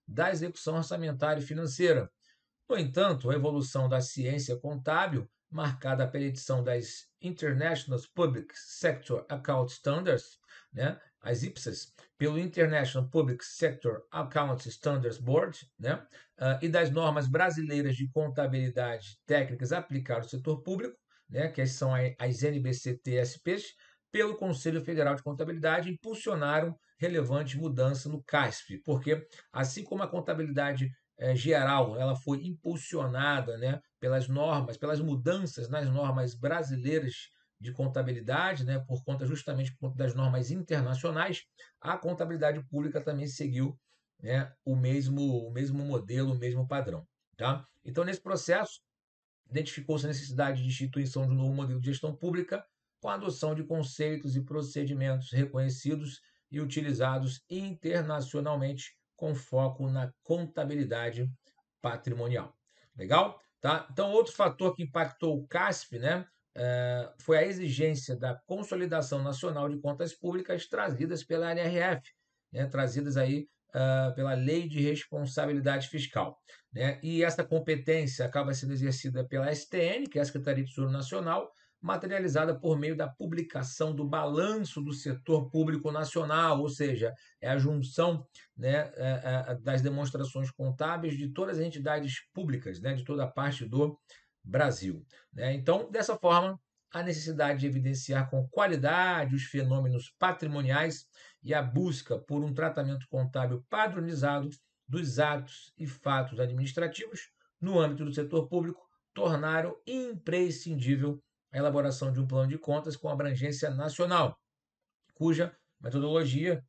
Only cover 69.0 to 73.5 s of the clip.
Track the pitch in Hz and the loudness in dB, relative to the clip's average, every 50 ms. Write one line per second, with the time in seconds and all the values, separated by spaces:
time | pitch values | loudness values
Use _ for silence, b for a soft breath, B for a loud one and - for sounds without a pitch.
69 | 139 - 143 139 135 143 135 131 175 175 151 143 143 147 147 143 143 143 143 139 | 0 0 -2 -2 -2 -2 -4 -4 -4 -4 -2 -2 -2 -2 -2 -2 -4 -4 -2 -2
70 | 170 165 - - - 175 180 185 185 - 180 170 - - - 208 208 180 127 120 | -4 -6 -6 -6 -4 -4 -2 -2 -2 -2 -4 -4 -4 -4 -2 -2 0 0 0 0
71 | 160 165 175 - - - 165 165 170 165 170 175 170 170 175 170 175 190 165 131 | -2 -2 -2 -4 -4 -2 0 0 0 0 0 0 0 0 2 2 2 2 0 -2
72 | - - _ _ _ _ _ _ _ _ - 123 139 135 135 139 135 120 110 143 | -4 -10 _ _ _ _ _ _ _ _ -4 -2 -2 0 0 0 0 0 0 0
73 | 143 143 131 135 127 131 139 147 147 b | 0 0 2 2 2 2 2 0 -2 b